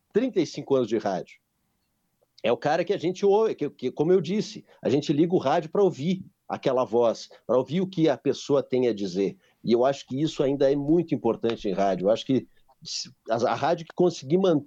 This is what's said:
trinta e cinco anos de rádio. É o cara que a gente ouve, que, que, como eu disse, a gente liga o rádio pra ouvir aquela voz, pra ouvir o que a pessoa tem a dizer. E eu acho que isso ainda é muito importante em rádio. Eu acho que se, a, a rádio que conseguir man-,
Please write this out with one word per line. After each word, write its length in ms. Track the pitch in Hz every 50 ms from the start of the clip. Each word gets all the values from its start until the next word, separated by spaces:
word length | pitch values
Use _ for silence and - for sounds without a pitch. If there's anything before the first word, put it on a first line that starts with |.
| _ _
trinta 300 | - 208 254 262 190 196
e 40 | 151
cinco 300 | 139 - 156 143 - 139
anos 140 | 131 123 101
de 80 | 113
rádio. 420 | 110 98 104 95 85 - - - _ _ _ _ _ _ _ _ _ _ _ _ _ _ _ _ _ _ _ _ _ -
É 80 | 107
o 60 | 120
cara 260 | - - 147 156 170 180
que 100 | - 202
a 40 |
gente 280 | 156 139 175 185 185 202
ouve, 300 | 196 196 214 226 214 143
que, 140 | - 147 139
que, 220 | - - 127 127
como 200 | - - 151 165
eu 80 | 185 196
disse, 460 | 156 143 196 214 190 - - 156 - _ _ -
a 80 | - 98
gente 240 | 123 143 139 - 156
liga 200 | 139 175 170 185
o 60 | 151
rádio 300 | - 135 151 175 156 156
pra 120 | - 196
ouvir 440 | 202 180 139 123 139 180 185 185 - - _ _ _
aquela 380 | - 92 - - 143 127 127 127
voz, 440 | 104 107 120 120 113 104 - - - - - _
pra 120 | - 113
ouvir 240 | 127 131 - 139 185
o 60 | 190
que 200 | 190 - 170 160
a 100 | 156 135
pessoa 460 | - - 143 120 - - - 143 139 127
tem 240 | - 131 123 127
a 60 | 120 107
dizer. 440 | 98 101 95 85 95 98 90 - _ _ _ _ _ -
E 100 | - 117
eu 120 | 117 123
acho 220 | 135 139 - -
que 140 | - 127 131
isso 200 | 156 151 - -
ainda 300 | 151 135 143 139 143 135
é 40 | 147
muito 380 | 143 139 143 160 175 165 165 147
importante 540 | 117 - 113 110 - - 117 113 113 -
em 60 | 104 92
rádio. 320 | 92 98 98 95 90 90
Eu 40 | 98
acho 140 | 113 117 -
que 220 | - 135 120 - - _ _ _ _ _ _
se, 300 | - - - - - - - _ - -
a, 220 | 113 120 117 120
a 40 | 117
rádio 300 | 113 131 151 175 165 165
que 80 | - -
conseguir 440 | - 180 175 170 - - 131 156
man-, 260 | 185 190 185 165 143 -